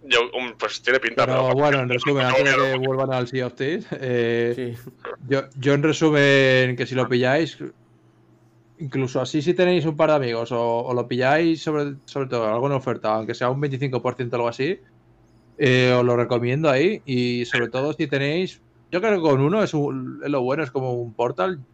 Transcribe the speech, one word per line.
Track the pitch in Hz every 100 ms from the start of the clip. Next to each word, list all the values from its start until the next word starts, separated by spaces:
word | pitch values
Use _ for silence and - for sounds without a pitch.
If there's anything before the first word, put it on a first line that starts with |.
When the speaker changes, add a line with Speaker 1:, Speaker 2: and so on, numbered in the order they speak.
| 143
Speaker 1:
Yo, | 120 120 123
um, | 123 110
pues | 107 -
tiene | - 131
pinta, | 117 117 120
Speaker 2:
Pero | 131 127
Speaker 1:
pero | 131
Speaker 2:
bueno, | 147 139
en | 127
resumen, | 123 147 139
Speaker 1:
no | 127
Speaker 2:
antes | 131 139
de |
Speaker 1:
creo | 131 131 131
Speaker 2:
que | 131
vuelvan | 131 135
al | 131 123
Sea | 131 123
of | -
Thieves, | 135 190 208
eh, | 135 131 123 117 117 117 120 123 120
Speaker 3:
Sí. | - _ - - 127
Speaker 2:
yo, | 135 131 135
yo | 131
en | 143
resumen, | 156 143 160 151 143 139 135 131 127 123
que | 123
si | 127
lo | 123
pilláis, | 123 123 143 160 - 135 - _ _ _ _ _ _ _ _ _ _
incluso | 147 135 127 135
así | 127 156
si | 147
tenéis | 180 180 180 156
un | 151
par | 156
de | 151
amigos | 127 113 117
o, | 117 117 117
o | 127
lo | 120 120
pilláis | 123 127 151 170 160
sobre, | 160 151 147 139 -
sobre | 143 131
todo | 123 110
alguna | 113 139 139
oferta, | 131 117 110 110
aunque | 110
sea | 117 123
un | 135
veinticinco | 143 131 135 127
por | 123 123
ciento | 123 120
o |
algo | 117
así, | 113 139 196 - _ _ _ _ _ _ -
eh, | 139 127 127 123
os | 123
lo | 120
recomiendo | 120 123 120 135 160
ahí | 131 170 220 -
y | 123 123 120 120
sobre | 127 117
todo | 127 143
si | 151 156
tenéis, | 139 139 160 185 - _ _ _
yo | 170
creo | 220 202
que | 160
con | 131
uno | 143 214
es, | 185
un, | 156 147 131 127 131
es | 139
lo | 143
bueno, | 123 143
es | 147
como | 135 131
un | 123 120
Portal | 110 120 131 185 170 127